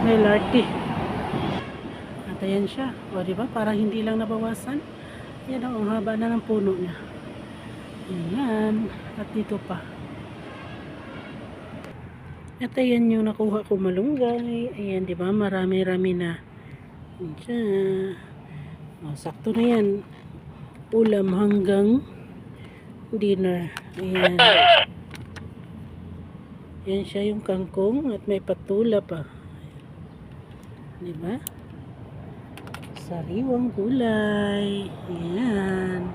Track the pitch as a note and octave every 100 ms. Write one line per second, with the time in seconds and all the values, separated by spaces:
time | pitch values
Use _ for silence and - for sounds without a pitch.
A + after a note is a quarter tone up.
0 | A3+ A3+ G#3 G#3 - B3 - - - -
1 | - - - - - - - - - -
2 | - - - F#3 G3 G3 G3 - C4 -
3 | - G3 F3+ F#3 B3 - G#3+ G#3 G#3+ A3
4 | G#3+ A3 G#3+ A3 A3+ A3 - D4 - -
5 | - - - - - C4 B3 A#3 G#3 A3
6 | G#3 A3 A3+ A#3 G#3+ G#3+ G3 F#3 F3+ D#3+
7 | - - - - - - - - - -
8 | - F3+ E3+ G#3+ C4+ G#3+ G#3+ G#3+ G#3+ -
9 | - - G#3 G#3+ G#3 G3+ - F3+ - -
10 | - - - - - - - - - -
11 | - - - - - - - - - -
12 | - - - - - - B3 - B3+ A#3+
13 | A#3 A3+ G#3+ G#3 A3 G#3 G#3 G3+ F#3+ F3+
14 | A#3+ D4 A#3+ A#3+ A#3+ A#3 A#3+ - G3+ F#3+
15 | F#3 E3+ F3+ G#3 G3+ F#3+ F#3 F#3+ F#3 F#3
16 | F#3 F3 F3 E3+ - - - - - -
17 | - - F3 D3+ - A#3+ A3 G3 F#3+ F#3+
18 | F#3+ F#3 - - - - - - - -
19 | D3+ D3 E3 D#3 - A3 A#3 A#3 G3+ G3+
20 | - - - - - - - - - A3
21 | A3 G3+ F#3+ F#3 G#3 G#3 F#3 G3 G3+ B3
22 | - - - - - - - - - -
23 | - A3 G3+ F#3+ F#3 F3+ E3+ - - -
24 | F#3 F#3 F#3 F3+ A#3+ G#3 F5+ E5+ - -
25 | - - - - - - - - - -
26 | - - - - - - - - G3 G3
27 | G3 G3+ G#3 G#3 G#3 F#3+ F3+ - G3 B3+
28 | D4+ G3+ - G3 F#3+ F3+ - G3 A#3 G#3
29 | F#3+ E3 C#3+ - - - - - - -
30 | - - - - - - - - - -
31 | F3 D#3 E3+ B3 - - - - - -
32 | - - - - - - - - - -
33 | - F3 D#3 F#3 C4 B3 B3 G#3 G3+ C4
34 | A#3 G#3+ G#3+ G#3 G#3 G3+ G3+ G3+ F#3+ -
35 | - F3 E3+ F3+ B3+ G3+ F#3+ F#3+ F#3 F3+
36 | F3+